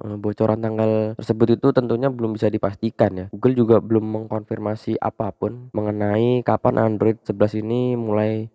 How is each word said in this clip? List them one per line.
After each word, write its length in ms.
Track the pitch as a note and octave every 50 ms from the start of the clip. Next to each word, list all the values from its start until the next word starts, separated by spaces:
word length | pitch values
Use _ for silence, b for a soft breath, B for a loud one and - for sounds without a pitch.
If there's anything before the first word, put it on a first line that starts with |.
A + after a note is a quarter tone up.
| -
eh, 140 | G#2+ G#2 G#2
bocoran 400 | G#2 G#2+ G#2 - A2 A2 A2 A2
tanggal 560 | A2+ A2 A2 A2 A2 A2 A2 A2 A2 G#2+ A2
tersebut 400 | - - - A2+ A2 A#2 A2+ A#2
itu 160 | - - C3+
tentunya 400 | C3+ C3+ B2 A#2 A#2 A#2 C3 C#3
belum 240 | B2+ A#2+ A#2 A2 A2
bisa 160 | G#2+ A2+ G#2+
dipastikan 640 | G2+ G#2+ - G2 G2+ - - A2+ - - A#2 G2+ F#2+
ya. 100 | F#2 F2+ G2+
Google 240 | - G2+ G#2+ B2+ C3
juga 240 | B2 A#2 G#2+ A#2 G#2
belum 240 | G2 G#2+ A2+ A2 G#2+
mengkonfirmasi 960 | A2 A2 A2 A2 A2 A2 A2 G#2+ - A2+ G#2+ G#2+ G#2 G#2+ A2 - - A2 -
apapun 720 | - G#2+ - - A2+ G2 F#2 - - G#2+ A#2 B2 B2 B2+
mengenai 720 | - G#2+ G#2+ G#2+ G#2 G#2 G#2 G#2 G#2 A2 A#2 A#2+ B2 B2 A#2
kapan 400 | - A2 - - B2 B2 A#2+ A2+
Android 380 | A2+ A2 G2+ G#2 A2 A2 A2+ _
sebelas 320 | - G#2+ G2 G#2 G#2 G#2+
ini 400 | G#2+ G#2+ A2 A#2 B2 B2 B2 B2
mulai, 540 | A#2+ A#2 A2 G#2 G#2+ G#2+ A2 A2 A2 A2 A2+ _